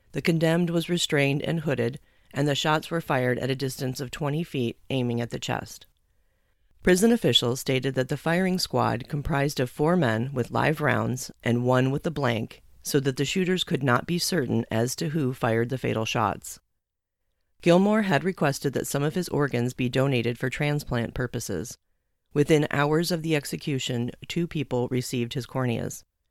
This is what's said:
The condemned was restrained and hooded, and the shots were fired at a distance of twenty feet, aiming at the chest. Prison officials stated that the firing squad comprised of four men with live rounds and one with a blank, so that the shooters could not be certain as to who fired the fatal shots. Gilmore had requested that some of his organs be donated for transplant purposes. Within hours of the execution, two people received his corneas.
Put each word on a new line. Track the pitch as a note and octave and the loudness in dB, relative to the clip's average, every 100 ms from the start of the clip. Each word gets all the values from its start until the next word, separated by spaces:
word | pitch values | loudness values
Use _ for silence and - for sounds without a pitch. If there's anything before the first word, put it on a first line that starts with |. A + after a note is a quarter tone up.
| _ | _
The | D3+ | -4
condemned | F3 E3 D#3+ E3 F3 | 0 2 4 2 2
was | E3+ E3 | 0 0
restrained | F3 - D3+ C#3 C#3+ | -2 0 2 2 2
and | - E3 | -2 -2
hooded, | D#3 B2 A#2 C3+ _ _ _ | -2 0 0 -4 _ _ _
and | - D3 | -2 0
the | C3+ | 2
shots | D#3+ D#3 - | 2 0 0
were | E3 | -6
fired | - C#3 B2 B2 | -2 0 2 0
at | B2+ | -2
a | C3 | -2
distance | C3+ - C3 C3 | -4 -4 -6 -4
of | B2+ | -8
twenty | - C#3+ D3 | -6 -4 -2
feet, | E3+ C#3+ A#2 - - | -4 -2 -2 -4 -4
aiming | C3+ A#2+ A#2 | -2 0 -2
at | A#2 | -4
the | C3 | -6
chest. | - A#2 - - - _ _ _ _ _ _ _ _ _ | -4 -6 -6 -16 -20 _ _ _ _ _ _ _ _ _
Prison | - F3+ A3+ | 2 6 6
officials | A#3+ D#3 A#2+ B2 C3 | 4 4 4 2 -2
stated | - C3 C3+ | 0 0 0
that | C3 B2+ | 0 -2
the | D3 | -2
firing | D#3+ E3+ F#3 F3+ | 0 2 2 0
squad | - B2 A#2 A2+ - | 0 2 2 0 -2
comprised | D3+ C3+ C#3 C#3+ - | -4 -2 0 0 0
of | B2 | -2
four | - D3+ F3+ | 2 2 4
men | C3 A2 B2+ | 4 2 0
with | C#3 A#2 | -2 -2
live | A#2 B2+ D3+ | 2 2 2
rounds | D3 A2+ A2+ B2 - - | 2 2 0 -4 -8 -6
and | A#2+ A#2+ | 0 2
one | B2 B2+ C3 | 4 4 2
with | D3 F3 | 0 -4
a | |
blank, | C#3+ C3+ A2+ A2+ - - - | -2 -2 -2 -4 -10 -20 -16
so | - D3 | 0 0
that | C3+ C3 | 2 0
the | |
shooters | C#3 F#3+ F3+ F#3 | -2 0 0 0
could | - D3 | -2 -2
not | C3+ B2 - | 2 0 0
be | F3 | -2
certain | - F3 A#2+ A2 - | 0 -2 0 -2 0
as | A2 A#2+ - | 0 0 -2
to | E3+ | -4
who | D#3 C3 | -2 -2
fired | C3 A#2+ A2+ A#2+ | -2 0 0 0
the | C3 | -2
fatal | A#2+ A2+ A2 | -2 -2 -2
shots. | B2 G#2 D#2+ - - _ _ _ _ _ _ _ _ _ _ | 0 -2 -2 -10 -18 _ _ _ _ _ _ _ _ _ _
Gilmore | F3 F3 G3+ G#3+ | 4 6 6 2
had | G3 C#3+ E3 | 2 2 0
requested | F3+ D3 C#3 C#3+ | 0 0 0 -2
that | - - | -2 -2
some | C#3+ | -2
of | D3 F3+ | 0 -2
his | F3 | -2
organs | C#3 C#3+ A#2+ A#2+ | 0 0 0 -2
be | - B2 | -2 -2
donated | C3 C#3 B2+ A#2 B2 | 2 2 2 0 -2
for | C3 | -4
transplant | - D3 D3 - B2 A2+ | -2 -2 -2 -2 -2 -2
purposes. | - B2 A#2+ - F2 A2+ - _ _ _ _ _ | -4 -6 -6 -6 -6 -6 -12 _ _ _ _ _
Within | D3 C#3+ D#3 D3 | 0 4 4 4
hours | C#3+ C#3+ D#3 E3+ | 0 2 2 0
of | F3 | -2
the | D#3+ D3+ | 0 -2
execution, | - - - C3+ - B2 A#2+ - - | -2 -8 -4 -4 -2 -2 -4 -6 -8
two | E3+ E3+ | -4 -4
people | D#3 C3+ B2+ B2+ | -4 -2 -2 0
received | B2+ B2 B2+ A#2 | -2 -2 -2 -2
his | C#3+ A#2 | -4 -6
corneas. | C3 B2+ A2 F#2+ - _ _ _ | -2 -2 -2 -4 -8 _ _ _